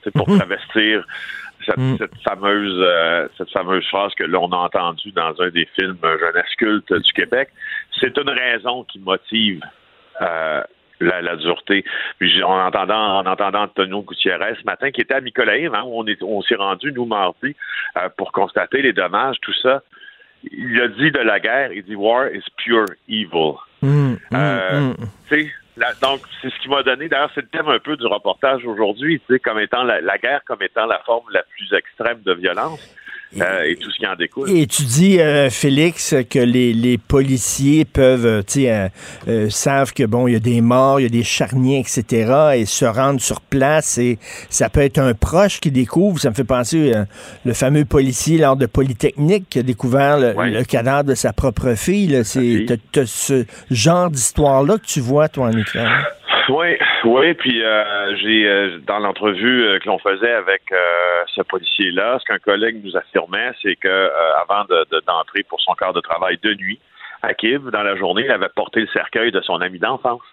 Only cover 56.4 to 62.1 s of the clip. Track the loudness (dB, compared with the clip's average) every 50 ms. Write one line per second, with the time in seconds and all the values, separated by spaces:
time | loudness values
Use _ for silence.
56.4 | 0 0 0 0 2 0 0 2 2 0 0 2 2 4 4 6 6 4 2 0
57.4 | 0 -2 0 0 0 2 2 2 0 0 -2 -4 -4 -4 -4 -4 0 2 2 4
58.4 | 4 4 4 4 2 0 -4 -8 -6 -4 -4 -2 -2 -2 -4 0 -2 -2 -2 0
59.4 | 0 2 2 4 2 2 2 0 0 -2 -4 -2 0 -2 0 0 0 0 0 0
60.4 | 0 0 -2 -2 _ -2 0 0 2 2 2 2 2 2 2 0 -2 -2 -4 -6
61.4 | -4 _ -4 -6 -4 -2 -2 0 0 0 0 -2 -2 0